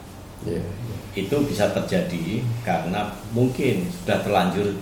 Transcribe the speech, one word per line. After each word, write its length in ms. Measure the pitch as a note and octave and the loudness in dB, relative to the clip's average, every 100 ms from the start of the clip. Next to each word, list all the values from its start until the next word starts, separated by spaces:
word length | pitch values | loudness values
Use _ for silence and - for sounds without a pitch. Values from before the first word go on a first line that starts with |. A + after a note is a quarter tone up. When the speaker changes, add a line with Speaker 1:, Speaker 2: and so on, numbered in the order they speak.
| - - - - - | -16 -16 -16 -10 -4
Speaker 1:
Iya, 160 | F2 | -4
iya. 360 | F2+ - - - - G2 F#2 | -4 -6 -6 -8 -6 -6 0
Speaker 2:
Itu 160 | D3 - | 0 2
bisa 260 | - G2+ | 2 2
terjadi 720 | G2 - F#2 E2 E2+ E2 A2+ - - | 2 0 0 0 -2 -2 0 0 -2
karena 480 | F#2+ E2+ E2 G#2 G2+ - - | 0 0 0 -2 -2 -6 -4
mungkin 560 | A#2 B2+ - C3+ F#2+ F2 | 2 2 4 2 2 0
sudah 320 | - - G2 | -4 0 2
terlanjur 560 | G2 G2 F2+ F#2 G2+ F2+ | 4 4 4 4 0 0